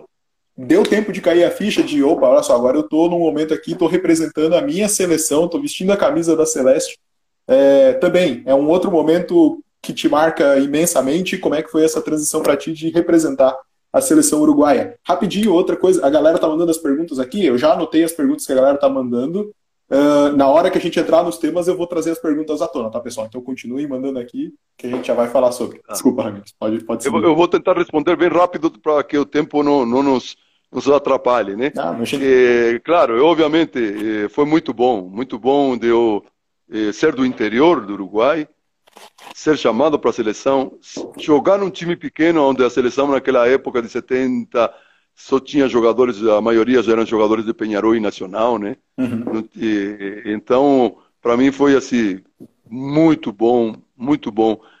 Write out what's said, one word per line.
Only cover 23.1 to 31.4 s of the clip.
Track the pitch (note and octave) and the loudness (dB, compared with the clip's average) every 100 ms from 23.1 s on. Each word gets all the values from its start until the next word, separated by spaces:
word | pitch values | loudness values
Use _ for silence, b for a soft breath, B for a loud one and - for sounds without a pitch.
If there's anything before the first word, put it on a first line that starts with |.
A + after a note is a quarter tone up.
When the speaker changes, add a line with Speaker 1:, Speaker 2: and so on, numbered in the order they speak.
| A#2 A2 | -10 -12
Speaker 1:
Então | B2+ | -12
continuem | B2 B2+ A#2 B2+ D3 | -12 -12 -10 -8 -8
mandando | C3 C3+ C3 | -8 -8 -8
aqui, | A#2+ C3 D3+ - _ _ | -10 -10 -12 -12 _ _
que | B2 | -8
a | |
gente | B2+ B2 | -8 -4
já | A#2 | -2
vai | A#2+ | 0
falar | C#3 B2 | 0 0
sobre. | A#2+ A2+ - - | -2 -8 -10 -14
Speaker 2:
Ah. | |
Speaker 1:
Desculpa, | G#2+ C3 B2 | -2 0 0
Ramires, | A2+ G2+ - - | -4 -8 -16 -8
pode, | A2 A2+ | -6 -6
pode | - A#2 | -6 -6
Speaker 2:
Eu | C3+ | -2
vou, | D#3+ | 0
Speaker 1:
seguir. | E3 | 2
Speaker 2:
eu | D#3 | 2
vou | E3+ | 2
tentar | F3+ D3+ F3+ | 0 0 -2
responder | E3+ D#3 D3+ E3 | -2 -2 0 0
bem | E3+ | 2
rápido | D#3+ F3+ F3+ D#3 | 2 0 0 -6
pra | - - D3+ | -6 -2 -2
que | C3+ D3+ | 0 -2
o | C#3 | -2
tempo | D3 D3+ D3 | -2 -2 0
não, | D3 C#3+ A#2 | 2 2 2
não | B2+ | 0
nos, | C#3 B2+ - - _ _ _ | 2 0 -2 -18 _ _ _
nos | C3 B2+ | -6 2
atrapalhe, | C#3+ C#3 C3 C3 B2 | 2 2 0 2 0